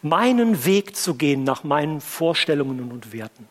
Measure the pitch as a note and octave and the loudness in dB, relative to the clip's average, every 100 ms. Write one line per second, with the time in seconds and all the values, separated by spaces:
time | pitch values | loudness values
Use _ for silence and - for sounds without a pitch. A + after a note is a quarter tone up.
0 | D3 E3 A#3+ B3 A#3 G3+ C3 G3 G3 - | 2 2 4 4 4 2 4 2 2 -6
1 | - C3+ D3 C#3 C3+ C3 D3+ C#3+ D3 D3+ | -4 0 2 2 0 -2 0 0 0 -4
2 | - - E3 D#3+ - D3 C3+ B2+ B2 A#2+ | -8 -2 -2 0 0 0 -2 -4 -8 -12
3 | A2 A2+ A2 _ G#2+ | -14 -12 -12 _ -20